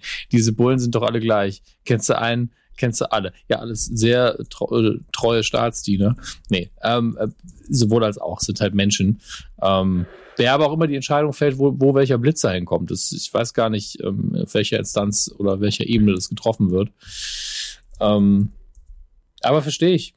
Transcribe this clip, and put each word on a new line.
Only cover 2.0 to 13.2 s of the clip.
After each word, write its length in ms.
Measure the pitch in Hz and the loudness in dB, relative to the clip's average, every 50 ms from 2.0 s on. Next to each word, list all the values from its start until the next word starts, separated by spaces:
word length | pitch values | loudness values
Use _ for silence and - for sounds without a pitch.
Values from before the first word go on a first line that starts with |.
| - - | 2 0
du 100 | 127 - | 0 0
einen, 320 | 113 117 117 120 120 117 - _ _ _ - | 0 -2 -2 -2 -2 -4 -6 _ _ _ -8
kennst 240 | - 127 120 110 - | -4 -2 -2 0 -2
du 100 | - - 113 | -2 -2 -2
alle.“ 180 | 107 95 90 - _ _ | -2 -2 -4 -8 _ _
Ja, 120 | - 113 - | -4 -4 -4
alles 260 | 113 117 113 107 - | -4 -6 -8 -6 -6
sehr 520 | - 117 110 110 117 120 123 123 117 - - - - | -6 -2 0 2 4 4 4 4 2 0 -2 -8 -12
tro-, 280 | - - - - - | -8 -6 -4 -2 0
äh, 220 | 120 110 107 - - - - - | 2 2 2 0 -2 -6 -12 -4
treue 300 | - - 117 117 113 107 | 0 2 2 2 2 0
Staatsdiener. 720 | - - 120 117 117 - - - - 101 95 98 104 127 - - - - - - - | 0 0 -2 -2 -2 -2 -4 -4 -2 0 2 2 0 0 -2 -6 -12 -14 -12 -6 -4
Nee, 200 | 101 90 87 - - - - | -2 -2 -2 -6 -8 -6 -2
ähm, 340 | 113 120 120 117 113 - | -2 0 0 0 -2 -2
äh, 100 | - 110 - - _ - - - - - - | -4 -6 -6 -8 _ -18 -20 -20 -18 -8 -2
sowohl 340 | 139 123 120 104 113 117 113 | 0 2 4 4 4 4 4
als 120 | 107 101 | 2 0
auch, 220 | - - 78 87 - | -2 -6 -8 -6 -6
sind 200 | - - 98 - | -6 -6 -4 -2
halt 120 | 104 98 104 | -2 0 0
Menschen. 440 | 98 98 101 - - 95 98 113 - - - - - - - - - | 0 0 2 2 2 2 0 0 -2 -4 -14 -18 -16 -18 -18 -8 -2
Ähm, 440 | - 95 98 95 95 95 92 87 87 - - - - - - | 0 2 2 2 2 0 0 -2 -2 -6 -10 -16 -20 -8 -2
wer 160 | - 120 123 135 | 0 2 2 4
aber 140 | 143 156 | 4 2
auch 60 | 143 156 | 2 2
immer 140 | 160 165 | 0 0
die 80 | 151 143 | 0 -2
Entscheidung 380 | 135 131 - 151 147 151 147 135 | -4 -2 0 0 0 0 0 0
fällt, 240 | - 151 147 131 | 0 0 0 2
wo, 160 | 135 139 139 131 135 | 2 2 2 2 4
wo 160 | 135 139 135 | 4 4 6
welcher 220 | 135 139 131 131 | 4 4 4 2
Blitzer 340 | 117 120 147 160 - - 110 | 2 2 2 2 2 0 0
hinkommt. 400 | 92 90 87 - 87 82 90 - | 0 -2 -2 -2 -2 -2 -2 -4
Das, 200 | 85 - - - | -4 -4 -4 -6
ich 220 | - - | -6 -8